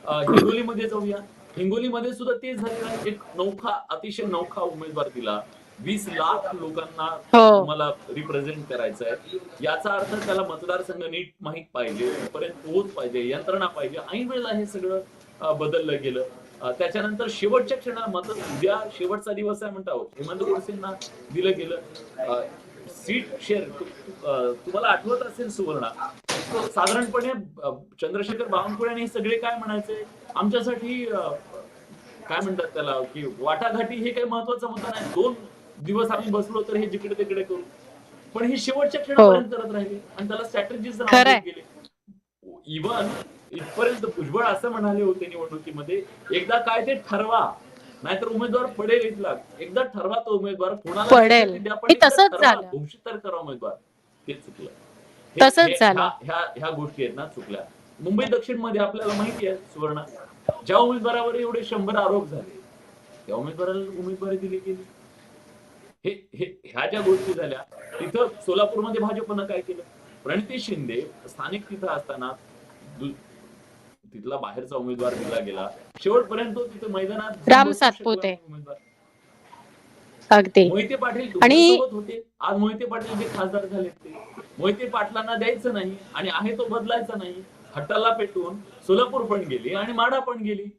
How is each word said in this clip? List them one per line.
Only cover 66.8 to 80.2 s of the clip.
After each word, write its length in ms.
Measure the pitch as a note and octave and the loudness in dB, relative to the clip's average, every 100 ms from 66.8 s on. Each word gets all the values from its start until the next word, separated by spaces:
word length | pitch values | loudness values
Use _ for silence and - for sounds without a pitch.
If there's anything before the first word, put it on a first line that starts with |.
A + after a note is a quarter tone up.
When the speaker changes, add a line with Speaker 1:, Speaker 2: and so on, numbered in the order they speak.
| D3 | -4
Speaker 1:
ज्या 100 | G#3 | 0
गोष्टी 320 | F#3+ F#3+ F#3+ | 4 4 2
झाल्या, 260 | E3+ D3+ C3+ - - - - | -4 -4 -6 -12 -18 -14 -10
तिथं 260 | - A#3 A#3+ | -4 0 0
सोलापूरमध्ये 720 | - - F#3 G#3 A3 A3 A3 | 0 -2 2 2 2 -2 -2
भाजपनं 460 | G#3 G#3+ A3 G3+ G3 | -2 -2 -4 -4 -4
काय 140 | F3+ | -6
केलं? 220 | F3+ F3 - - - - | -6 -12 -12 -20 -20 -12
प्रणिती 360 | C3 F3+ G#3 B3+ | -2 -2 -2 -8
शिंदे 400 | - F3 B2 A#2+ D3+ - B2+ | -6 -6 -4 -4 -6 -16 -20
स्थानिक 420 | - C#3+ G3+ - | -10 -8 -8 -10
तिथं 160 | G3 F#3+ | -8 -4
असताना 440 | D3 C#3+ C3+ B2+ C3+ - - - - - - | -6 -6 -8 -8 -10 -18 -20 -20 -20 -20 -10
दु-, 100 | C#3 - - - - - - - - _ - | -10 -10 -20 -20 -20 -20 -20 -20 -20 _ -20
तिथला 220 | A2 A2+ C#3 | -14 -8 -8
बाहेरचा 400 | G#2 A2 B2+ C#3 | -8 -10 -8 -6
उमेदवार 380 | B2 A#2+ B2 | -6 -2 -2
दिला 260 | A#2+ G#2+ A2+ | -2 -4 -4
गेला. 280 | G2+ G2 - - - - | -4 -6 -8 -10 -20 -4
शेवटपर्यंत 520 | G3 A#3+ G3+ A3 A#3 | 2 4 2 -4 -4
तो 120 | G#3 A#3+ | -4 -6
तिथं 240 | - G#3+ | -8 -6
मैदानात 580 | G3 F#3+ G#3+ A3 G#3+ - | -4 -4 -4 -8 0 8
Speaker 2:
राम 200 | C4 D4 | 8 8
Speaker 1:
बसू 80 | D4 | 6
शकला 140 | B3+ | 4
Speaker 2:
सातपुते. 380 | A3 A3 A3 F#3+ | 4 -2 0 -2
Speaker 1:
नाही 80 | F3+ E3 | -4 -12
उमेदवार. 280 | D3+ C#3+ C#3+ _ _ _ _ _ - - - - - - - - - | -16 -14 -16 _ _ _ _ _ -20 -20 -20 -20 -20 -20 -20 -20 -20